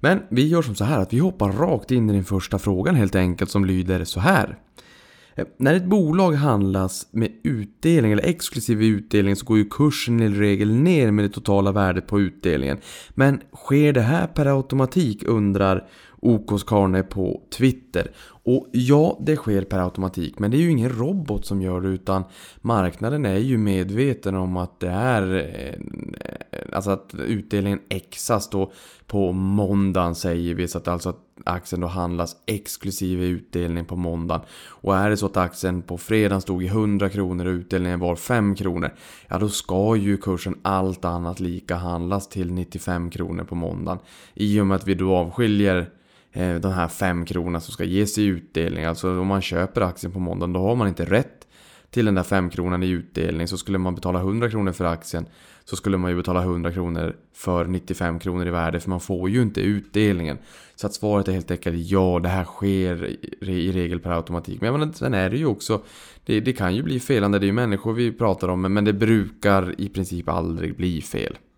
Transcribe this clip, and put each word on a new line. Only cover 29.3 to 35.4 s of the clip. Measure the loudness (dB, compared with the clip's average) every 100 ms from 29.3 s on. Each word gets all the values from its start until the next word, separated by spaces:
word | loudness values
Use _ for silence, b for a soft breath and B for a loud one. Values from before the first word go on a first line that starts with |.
måndagen, | 2 0 0 2 2 2 2 0
säger | 0 -2 -2 -2
vi, | -2 -2
så | -4
att | -4
alltså | -4 -4
att | -8 _ _
aktien | -6 -6 -6 -6
då | -4
handlas | -4 -4 -2 -4 -6 -6
exklusive | -6 -6 -10 -8 -6 -4 -2
utdelning | -2 -2 -4 -6 -4 -4
på | -6 -6
måndagen. | -4 -4 -4 -4 -6 B B
Och | B 0 2
är | 2
det | 2
så | 0
att |
aktien | 0